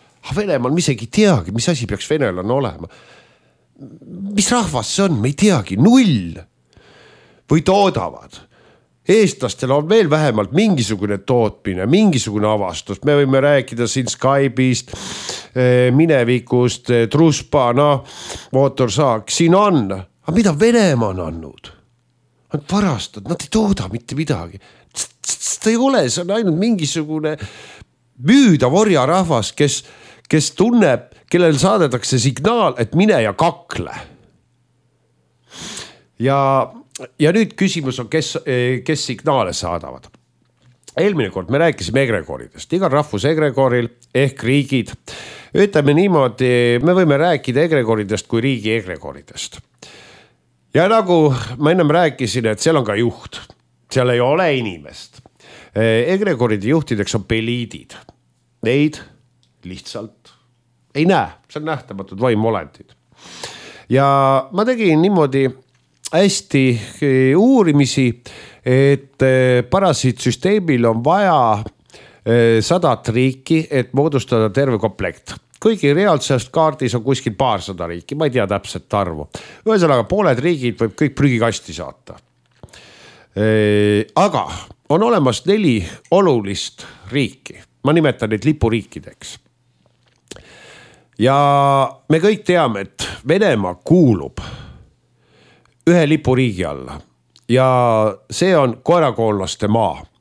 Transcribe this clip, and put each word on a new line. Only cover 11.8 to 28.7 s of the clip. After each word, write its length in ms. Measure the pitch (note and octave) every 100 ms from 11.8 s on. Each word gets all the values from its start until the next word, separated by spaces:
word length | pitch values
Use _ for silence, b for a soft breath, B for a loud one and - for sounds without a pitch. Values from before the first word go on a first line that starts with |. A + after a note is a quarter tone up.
| G2
mingisugune 600 | F3+ G#3+ C#3 A2 G#2 G#2+
avastus. 520 | G#2+ F#2 E2 - G2 C#3
Me 80 | D3
võime 240 | C#3 C3+
rääkida 480 | C#3+ C#3+ A#2+ A#2+ A#2
siin 220 | C3+ A#2+
Skype'ist, 800 | - C#3 C#3 C#3 A2+ C3 B2 - B B B B B B B2+
eh, 360 | B2+ B2 B2 C3
minevikust, 960 | E3 C#3 A#2+ B2 - B2+ B2 - -
eh, 160 | A#2+ A2+
Truspa, 640 | D3 E3 - - D3 B2
noh, 300 | A#2+ D3 C3+ - B B B B
mootorsaak. 800 | C3 C#3 C3+ B2 A2+ C#3+ A2 -
Siin 240 | - D#3+ F#3
on. 360 | G#3 D#3+ G2
Aga 440 | F#2+ F#2 _ - F3+
mida 240 | G3+ D3
Venemaa 500 | A3 A#3+ F#3+ B2+ G#2+
on 100 | F#2
andnud? 520 | E2 E2 D2+ - - - _ _ _ _ _ _ _
Nad 100 | D3 -
varastavad, 580 | G3+ G3 A2+ - G#2+ G#2
nad 120 | C3
ei 60 | -
tooda 400 | A2 G#2 G2 F#2+
mitte 240 | A#2 - C3
midagi. 440 | D#3+ A2 E2+ G2 b b b
Sest, 200 | - - _ -
sest, 160 | -
sest 220 | - -
ta 60 | A3
ei 80 | A#3
ole, 320 | C4+ B3+ D#3+
see 120 | F3
on 100 | F3
ainult 260 | G#3+ G3+ D#3
mingisugune 760 | A3+ G#3 D3 E3 D3+ D#3 D3+ D3+ B B B B B _ _ -
müüdav 500 | C3+ C4+ B3 D3+ B2+